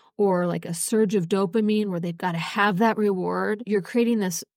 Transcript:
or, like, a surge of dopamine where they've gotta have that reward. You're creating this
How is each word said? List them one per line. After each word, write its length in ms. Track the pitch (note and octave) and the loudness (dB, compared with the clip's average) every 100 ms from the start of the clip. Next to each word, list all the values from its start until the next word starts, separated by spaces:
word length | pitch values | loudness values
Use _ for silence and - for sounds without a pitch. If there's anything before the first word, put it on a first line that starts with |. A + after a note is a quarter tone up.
| _ - | _ 0
or, 280 | G3+ F3+ F3 | 2 2 0
like, 200 | E3+ - | -2 -4
a 80 | |
surge 400 | E3 - A3 G#3+ | -6 -2 2 2
of 140 | G#3 E3 | 2 0
dopamine 600 | G3 G3 A3+ G#3+ G#3+ G#3 | 0 0 0 2 0 0
where 100 | E3+ | -4
they've 180 | E3+ E3+ | -6 -4
gotta 220 | F3+ E3 | -4 -4
have 400 | E3 A3 G#3 F3+ | -4 0 2 4
that 200 | A3+ A3 | 2 2
reward. 640 | G#3 F#3 F3 F3+ F#3+ G#3 A3 | 0 0 -2 -2 -2 -2 -2
You're 160 | G#3 | -2
creating 360 | - A#3 A#3 A3+ | 0 0 2 2
this 260 | F#3 E3 - | 0 -4 -10